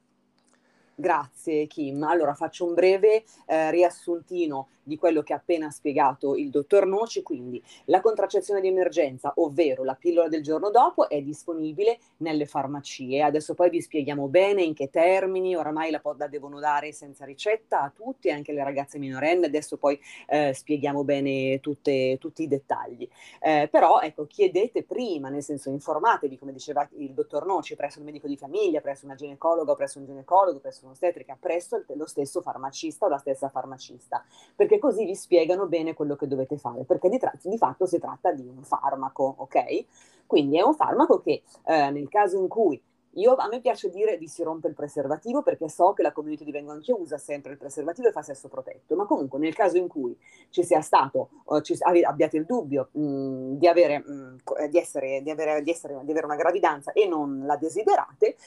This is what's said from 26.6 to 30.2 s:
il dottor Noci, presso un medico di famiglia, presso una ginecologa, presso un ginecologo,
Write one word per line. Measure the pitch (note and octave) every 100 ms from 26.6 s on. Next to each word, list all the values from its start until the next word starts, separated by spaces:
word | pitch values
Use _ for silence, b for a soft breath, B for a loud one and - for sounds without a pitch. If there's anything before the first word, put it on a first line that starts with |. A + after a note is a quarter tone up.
| - C#3+ D3 -
il | C#3
dottor | C3+ D3 D3 E3+
Noci, | F#3 - D3+
presso | C#3+ D3+
un |
medico | D3 D3 C#3+
di | C#3+
famiglia, | C3+ F3+ G3+ D#3
presso | C#3 C#3 C#3
una |
ginecologa, | C3+ C#3+ C#3 E3 E3+ D3
presso | C#3 C#3 C#3+
un |
ginecologo, | C#3 C#3